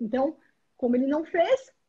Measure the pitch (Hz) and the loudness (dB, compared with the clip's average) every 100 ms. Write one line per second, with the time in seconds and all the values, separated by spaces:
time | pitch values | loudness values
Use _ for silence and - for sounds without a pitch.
0 | 220 247 285 311 _ _ _ - 247 247 | -4 0 -2 -4 _ _ _ -6 0 0
1 | 269 302 311 349 370 539 - _ | 0 -2 -2 0 2 0 -2 _